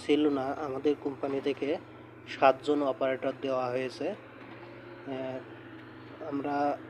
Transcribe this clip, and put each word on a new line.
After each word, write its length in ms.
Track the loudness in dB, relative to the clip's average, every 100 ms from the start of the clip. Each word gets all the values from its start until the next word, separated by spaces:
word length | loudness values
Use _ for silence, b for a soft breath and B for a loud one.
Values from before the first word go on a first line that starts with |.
| 4
ছিল 220 | 6 6
না, 140 | 4
আমাদের 520 | 0 -2 -4 0 2 2
কোম্পানি 400 | -2 -2 -2 0
থেকে 360 | 0 0 0 -2 -4 -16 -18 -16 -8
সাতজন 540 | 6 8 8 4 4
অপারেটর 500 | 4 2 2 2 -2 -2
দেওয়া 260 | 0 0 2
হয়েছে। 400 | 0 -2 -2 -4
আহ, 1300 | -4 -10 -16 -16 -14 -14 -14 -14 -12 -8 -4 -4 -6 -10 -14 -14 -16 -16 -16 -14 -12 -6
আমরা 500 | -2 0 2 2 0